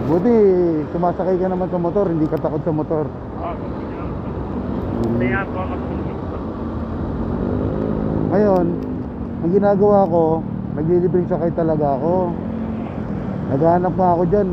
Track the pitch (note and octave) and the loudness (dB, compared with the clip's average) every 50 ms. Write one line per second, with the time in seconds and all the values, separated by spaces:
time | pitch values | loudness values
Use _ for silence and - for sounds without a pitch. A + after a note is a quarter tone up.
0 | A#2+ B2+ D#3 F3+ F3+ A#3+ A#3+ A3 G#3 G3 F#3 F3+ F3+ E3+ D#3+ D3+ D3 - - E3+ | 0 2 0 2 4 4 6 6 6 6 6 4 4 2 2 0 -2 -4 -2 0
1 | F3 F3 E3+ - F3+ F3+ F#3+ F3 F#3+ F#3 F#3 F3+ F#3 F3 F3+ F3+ E3+ E3+ D#3+ G3+ | 0 0 0 0 0 0 0 0 0 0 0 -2 -2 -2 -2 -2 -2 0 0 0
2 | G3+ F3+ E3 D#3 D#3 D#3 D#3 D3 B2+ D3+ D3 D#3 - F3 D#3 D3+ D3+ - E3 D3+ | 0 0 2 0 0 0 0 -2 -2 -2 -2 -2 -2 -2 -2 -2 -2 -2 -2 -2
3 | D#3 B2+ - - - - - - - A#3 - - - - - - - - - - | -2 -4 -6 -10 -10 -10 -10 -8 -8 -6 -6 -8 -8 -8 -8 -8 -8 -8 -8 -8
4 | E4 - - - - - - - - - - - - - - - - - - A#2 | -6 -6 -6 -6 -6 -6 -6 -6 -6 -6 -6 -4 -4 -4 -4 -4 -4 -2 -2 -2
5 | A#2 A2+ A#2 A#2+ A#2+ B2 B2 A#2+ - - A#2+ - F#3 - - B3 A#3+ - - G3+ | 0 0 0 0 2 2 0 0 -2 -4 -4 -4 -4 -4 -4 -4 -6 -6 -6 -4
6 | G3 - - - - - - - - - - - - - - - - - - - | -4 -6 -6 -6 -8 -8 -8 -6 -8 -8 -8 -6 -6 -6 -6 -6 -6 -6 -4 -6
7 | - - - - - - - - G1+ G1+ G1+ G1+ G#1 - - G#1 G#1+ - - - | -4 -4 -4 -4 -4 -4 -2 -2 -2 -2 0 0 -2 -2 0 0 -2 0 0 0
8 | - - - - - - E3 G3 G#3+ G3+ F#3+ F3+ E3+ E3+ F3 - - - - - | 0 0 0 0 2 2 4 4 4 6 4 4 2 0 -2 -4 -4 -6 -6 -6
9 | - - - - - - - - - E3+ F3+ G3+ G3 G3+ G#3 F#3+ G#3 G#3 G#3 G3 | -6 -8 -8 -8 -8 -8 -6 -2 0 2 2 4 4 4 4 4 6 6 6 6
10 | G3 F3+ E3 E3+ E3 D#3+ E3 D#3+ D#3+ - - - - - - - D#3 D#3+ F3+ F3 | 6 4 4 4 4 4 2 0 -2 -4 -6 -6 -6 -6 -4 -2 2 2 4 4
11 | F3 F3+ - F3+ E3+ - F3+ D3+ E3 E3+ D3+ F3+ E3 D#3+ D#3 D3+ D3+ C#3+ C#3 B2 | 4 4 2 2 2 2 0 0 0 -2 0 0 0 2 2 2 2 2 2 2
12 | C#3+ E3 F3+ F#3 F#3 F3 E3+ - - - - - - - - - - - - - | 2 2 2 2 0 0 -2 -4 -4 -4 -4 -4 -4 -4 -4 -6 -6 -6 -6 -6
13 | - - - - - - - - - - D3 C#3 D#3 E3 E3+ F3 F3+ F#3 F3 F3+ | -6 -4 -4 -4 -4 -4 -4 -4 -2 -2 0 2 4 4 4 4 2 0 0 2
14 | F#3 F3+ F3 E3 F3+ F3 F#3+ G#3 G3+ F#3 | 2 2 4 2 2 2 2 2 2 0